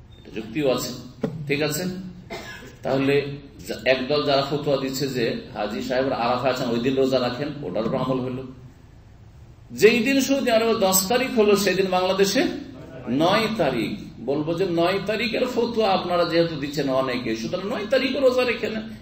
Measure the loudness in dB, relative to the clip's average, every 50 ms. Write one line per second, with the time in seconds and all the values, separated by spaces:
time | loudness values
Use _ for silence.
0 | -20 -20 -20 -20 -18 -14 -12 -10 -10 -8 -4 -2 0 2 2 0 -2 -6 -8 -10
1 | -14 -16 -14 -6 -6 -6 -6 -6 -4 -2 -2 0 0 -2 -2 -2 -4 -4 -6 -6
2 | -10 -12 -14 -14 -16 -14 -12 -12 -12 -12 -14 -14 -16 -18 -16 -8 -4 -2 0 0
3 | 2 2 2 2 0 -2 -6 -10 -14 -16 -18 -16 -10 -10 -8 -2 2 2 2 2
4 | 2 0 0 0 2 2 2 2 2 0 -2 -2 0 0 0 0 0 -2 -4 -2
5 | -4 -2 0 0 0 0 -2 -4 -8 -10 -6 -6 -4 -4 -4 -4 -4 -2 0 0
6 | 0 0 0 0 0 0 0 2 2 0 0 0 -2 -2 -2 0 0 0 2 2
7 | 2 2 2 2 0 0 -2 -4 -6 -6 -6 -8 -8 -6 -4 -2 -2 0 0 -2
8 | 0 0 0 -2 -2 -4 -6 -8 -10 -12 -14 -16 -18 -20 -20 -20 -20 -20 -20 -20
9 | -20 -20 -20 -20 -20 -20 -20 -20 -20 -20 -20 -20 -20 -12 0 6 6 8 8 8
10 | 2 2 2 2 2 2 2 2 2 2 2 4 4 2 2 2 2 2 2 2
11 | 2 2 2 2 0 0 2 4 4 6 6 4 4 2 2 2 2 2 2 2
12 | 2 2 2 2 2 2 4 2 0 0 -2 -6 -10 -12 -14 -14 -16 -16 -14 -12
13 | -6 -2 0 2 2 4 4 2 2 0 0 0 0 0 0 0 -2 -2 -4 -8
14 | -10 -14 -14 -10 -6 -4 -2 -2 -2 -2 -2 -2 0 0 2 2 2 2 2 0
15 | -2 -2 -2 -2 -2 -2 0 0 -2 0 0 0 0 0 0 0 2 2 2 2
16 | 0 0 2 2 2 2 4 2 2 2 0 -4 -6 -6 -2 -2 0 0 2 2
17 | 2 0 -2 -2 -2 -2 -4 -4 -4 -4 -4 -4 -4 -4 -4 -4 -2 2 2 2
18 | 2 2 0 4 4 4 4 4 2 2 0 -2 -2 -4 -4 -4 -8 -10 -12 -14